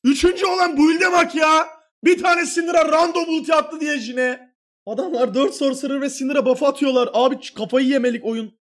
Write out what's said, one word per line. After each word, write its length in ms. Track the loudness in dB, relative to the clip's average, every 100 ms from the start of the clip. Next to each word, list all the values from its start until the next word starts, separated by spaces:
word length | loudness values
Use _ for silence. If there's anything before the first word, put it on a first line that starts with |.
Üçüncü 420 | 0 2 2 2 -2
olan 300 | 0 0 4
build'e 360 | 2 4 2
bak 220 | 4 2
ya. 340 | 2 4 4 0 -10 _ _
Bir 180 | 2 2
tane 240 | 2 0 0
Syndra 460 | -4 0 2 2
random 360 | 2 2 0 -2
ulti 260 | -4 0
attı 260 | 0 0 -8
diye 180 | -4 -4
Jhin'e. 560 | -6 -4 -4 -4 -14 _ _ _ -10
Adamlar 480 | -6 -4 -2 0
dört 200 | 0 -2
sorcerer 460 | 0 -2 -2 -6 -4
ve 100 | -6
Syndra 360 | -6 -2 0 0
buff 160 | 0
atıyorlar. 480 | 0 0 0 0 0
Abi 220 | 0 0
ç-, 200 | -2 -10
kafayı 320 | -10 -2 0 2
yemelik 380 | 0 0 -4
oyun. 340 | -6 -6 -8 _